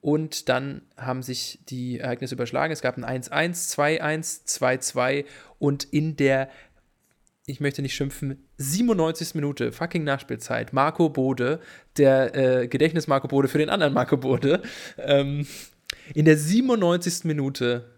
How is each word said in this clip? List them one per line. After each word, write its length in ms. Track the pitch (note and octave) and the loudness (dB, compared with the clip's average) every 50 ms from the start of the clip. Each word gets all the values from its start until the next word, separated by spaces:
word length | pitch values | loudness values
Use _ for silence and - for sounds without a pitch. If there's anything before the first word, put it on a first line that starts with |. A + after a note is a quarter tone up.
Und 480 | - D3+ D3+ D3+ D#3 D#3 - - - - | 0 0 0 0 0 -2 -6 -8 -2 0
dann 340 | B2+ B2+ C3+ C#3 C3 A#2+ - _ _ | -2 0 -2 -6 -10 -12 -16 _ _
haben 280 | - B2+ B2+ B2+ C3 B2 | -12 -8 -6 -6 -6 -6
sich 360 | A#2+ B2+ - - - - - _ - | -8 -8 -8 -8 -10 -12 -16 _ -12
die 280 | C3 B2+ B2 B2 B2 A#2 | -10 -8 -6 -6 -6 -6
Ereignisse 360 | - C3 A#2+ B2 C3+ B2+ C3 | -4 -6 -6 -6 -6 -10 -6
überschlagen. 360 | B2+ A#2+ A#2 - C3 C#3+ D#3+ | -6 -6 -4 -2 -2 -2 -2
Es 100 | D#3 - | -2 -4
gab 160 | - B2+ B2 - | -4 -4 -4 -4
ein 60 | A#2+ | -6
eins 260 | A2+ B2+ C3 B2+ - | -6 -6 -6 -6 -4
eins, 380 | - D3 D#3+ F3 F3 E3+ - - | -2 -2 -2 -2 -2 -6 -6 -6
zwei 340 | - - D3 D3 D#3+ E3 D3+ | -2 0 0 2 2 0 -2
eins, 420 | D3+ D#3 D#3+ D#3+ - - - _ | -2 -4 -4 -4 -8 -10 -10 _
zwei 320 | - - - - B2+ B2+ C3 | -8 -6 -2 0 0 0 0
zwei 480 | - - - B2+ B2 B2+ C3+ C#3+ C#3+ - - - - - - _ | -2 -4 -2 -2 -2 0 0 -2 -4 -8 -14 -20 -20 -20 -10 _
und 280 | - C#3+ C#3+ C#3 - | 0 0 0 -2 -6
in 300 | - - D3 D3+ D#3+ D3+ | -2 -2 0 0 0 -2
der, 360 | C#3+ C#3+ C3+ C3+ C3+ C3+ C3 - - - _ _ _ _ _ _ _ _ _ _ _ _ _ _ _ _ - | 2 2 2 4 2 0 -4 -10 -20 -20 _ _ _ _ _ _ _ _ _ _ _ _ _ _ _ _ -14
ich 120 | - - | -8 -4
möchte 220 | C#3+ C#3+ C#3 - | -4 -4 -2 -2
nicht 140 | C#3 C3 - | -6 -6 -4
schimpfen, 500 | - C#3+ C#3 - - - C#3 C3+ C3+ _ _ _ _ | -4 -4 -6 -4 -6 -6 -8 -8 -8 _ _ _ _
siebenundneunzigsten 840 | C#3 C3+ D3+ F#3+ A#3+ A#3+ A3 F#3 D#3+ D#3+ E3 E3 E3 E3 - D#3+ | -6 -4 0 0 2 2 4 2 2 0 0 -2 -6 -6 -4 -4
Minute, 300 | D3 C#3+ C#3 - B2 A#2+ | -4 -4 -2 -2 -4 -4
fucking 320 | A2+ - E3 E3+ - F3 D#3 | -2 -4 -8 -4 -2 -2 -2
Nachspielzeit, 680 | D3 C#3 C3+ - - B2 A2+ - - A#2+ A#2 A2+ A#2 - | -2 -2 -4 -4 -10 -10 -10 -6 -6 -4 -4 -4 -2 0
Marco 360 | C3+ C3+ D3+ E3 - F3 D#3 | 0 0 0 2 2 2 2
Bode, 500 | C#3 C3+ C3 C3 C3 B2 B2 B2+ D#3 D#3+ - - - - _ _ _ - | 2 0 0 0 0 0 0 -2 -2 -4 -6 -18 -20 -20 _ _ _ 4
der, 380 | C#3+ C3+ C3+ C3+ C3 A#2+ - | 6 6 8 6 4 2 2
äh, 320 | C#3 C3+ B2+ B2+ B2+ B2 B2 | 2 2 4 4 2 2 0
Gedächtnis-Marco 600 | A#2+ C3 C#3+ E3 D#3 E3+ D3+ - C#3 C#3 - C3+ | 0 2 2 2 2 0 0 2 0 0 0 2
Bode 200 | C#3+ C#3 C#3 B2+ | 2 4 4 4
für 100 | - D3+ | 4 2
den 140 | D#3 E3 | 2 2
anderen 220 | - G3+ E3 C#3+ C3+ | 2 2 2 2 2
Marco 220 | B2+ B2 - - C3 | 2 2 2 2 0
Bode, 440 | C3 C3 C3 A#2+ - C#3 D#3 - - - - - - - - - | 2 2 0 2 4 2 2 2 0 -6 -14 -14 -16 -16 -14 -10
ähm, 480 | - - C#3+ C#3 C#3+ C#3 C#3+ C#3+ D3 - - - - - _ _ _ _ - - - - C#3+ | 0 2 4 4 4 2 -2 -4 -6 -6 -8 -18 -18 -20 _ _ _ _ -14 -14 -12 -8 0
in 120 | D3+ D3+ | 4 8
der 120 | D#3+ D#3 D#3 | 8 8 6
siebenundneunzigsten 920 | D3 D#3 F#3 A3+ B3+ C4 D4 A#3 F#3+ E3+ F3 F3+ F3 F3+ E3+ - - E3 | 6 2 4 4 4 4 2 4 4 4 2 2 0 -2 -4 -2 -2 -2
Minute 600 | D3+ D3 C#3 C3+ C3+ - B2+ A#2+ A#2+ A#2+ A#2+ - _ | -2 0 -2 -2 -2 -2 0 0 0 -2 -4 -10 _